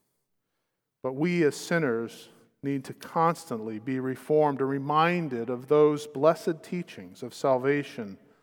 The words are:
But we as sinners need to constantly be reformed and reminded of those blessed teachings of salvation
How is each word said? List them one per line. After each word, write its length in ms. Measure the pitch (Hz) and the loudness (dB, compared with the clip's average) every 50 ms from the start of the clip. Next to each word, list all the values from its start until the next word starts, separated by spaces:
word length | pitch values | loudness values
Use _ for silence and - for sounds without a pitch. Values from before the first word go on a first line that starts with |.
| _ _ _ _ _ _ _ _ _ _ _ _ _ _ _ _ _ _ _ _ | _ _ _ _ _ _ _ _ _ _ _ _ _ _ _ _ _ _ _ _
But 120 | - 131 135 | -8 -6 -4
we 280 | 139 160 180 175 175 156 | -2 -2 0 2 4 4
as 100 | 139 - | 2 2
sinners 760 | - - - 175 170 156 127 113 113 117 113 - - - - _ _ _ _ _ _ | 0 -4 -2 0 0 2 2 0 0 -2 -6 -10 -14 -20 -20 _ _ _ _ _ _
need 220 | - 139 139 135 135 | -6 -4 -4 -6 -6
to 100 | - 135 | -10 -16
constantly 840 | - - - - 170 165 170 160 - - - 123 110 107 113 110 107 | -16 -12 -4 0 2 2 2 2 -2 -6 -10 -10 -8 -8 -8 -8 -8
be 220 | 113 135 131 131 | -6 -6 -4 -4
reformed 600 | 127 131 127 - - - 151 151 151 143 139 127 | -4 -6 -6 -6 -2 2 4 4 4 4 2 0
and 100 | 135 135 | -2 -2
reminded 800 | 139 139 135 143 147 156 160 170 175 175 165 139 127 117 117 123 | -2 -2 -2 0 2 4 4 4 2 0 -2 -4 -4 -4 -4 -4
of 180 | 123 120 127 - | -6 -4 0 4
those 380 | 151 151 151 151 147 143 147 | 6 6 6 6 4 0 -6
blessed 560 | - - 135 147 160 160 - - 180 165 156 | -8 -4 2 4 4 2 2 0 -4 -4 -4
teachings 600 | - - 180 175 170 - - - 95 87 95 - | -6 -8 -8 -8 -8 -10 -14 -18 -18 -18 -16 -14
of 120 | 127 117 - | -14 -14 -8
salvation 800 | - - 139 131 123 127 139 147 143 143 - - 127 107 98 95 - _ _ _ _ | -2 2 2 2 2 2 0 0 0 -2 -6 -10 -12 -12 -12 -14 -16 _ _ _ _